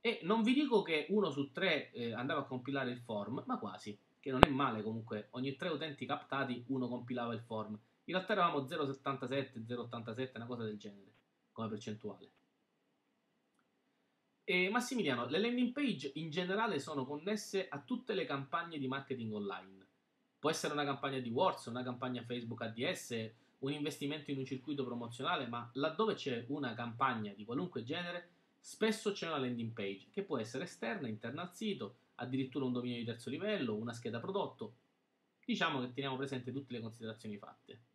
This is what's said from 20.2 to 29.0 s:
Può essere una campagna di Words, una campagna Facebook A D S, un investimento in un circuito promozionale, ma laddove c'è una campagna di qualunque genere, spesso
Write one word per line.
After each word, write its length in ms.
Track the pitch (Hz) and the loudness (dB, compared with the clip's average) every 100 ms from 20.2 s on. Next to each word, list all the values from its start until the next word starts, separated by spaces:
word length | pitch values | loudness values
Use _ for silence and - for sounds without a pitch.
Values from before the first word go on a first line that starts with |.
| _ _ | _ _
Può 120 | 147 | 2
essere 220 | 160 160 | 2 2
una 120 | 147 | 2
campagna 340 | 139 127 139 135 | 0 0 0 -2
di 120 | 120 | 0
Words, 360 | 120 185 - - | 4 4 4 -4
una 160 | 120 | -4
campagna 400 | 127 123 127 123 | -4 -4 -2 -4
Facebook 400 | 113 123 117 113 | -4 -4 -4 -4
A 60 | 113 | -4
D 200 | 113 147 | -2 -2
S, 440 | 180 - 117 110 - _ _ | -2 -4 -4 -4 -8 _ _
un 140 | 139 | -2
investimento 580 | 147 147 143 143 151 143 | 0 -2 -2 -4 -4 -4
in 80 | 139 | -4
un 60 | |
circuito 400 | 131 131 151 139 | -2 -4 -4 -2
promozionale, 640 | 123 120 117 - 139 175 120 | -2 -2 -6 -2 0 2 0
ma 200 | 117 117 | -4 -4
laddove 400 | - 156 156 220 | 0 0 4 2
c'è 300 | 151 - 117 120 | 2 0 -2 -2
una 280 | 147 135 | -2 -2
campagna 580 | 113 117 113 135 117 104 | -2 -4 2 2 2 -2
di 120 | 101 | -6
qualunque 380 | 107 120 180 127 | -4 -2 -2 -4
genere, 480 | 113 160 175 175 - _ _ _ | -4 -4 -2 -6 -10 _ _ _
spesso 500 | - - 220 214 | -18 2 2 4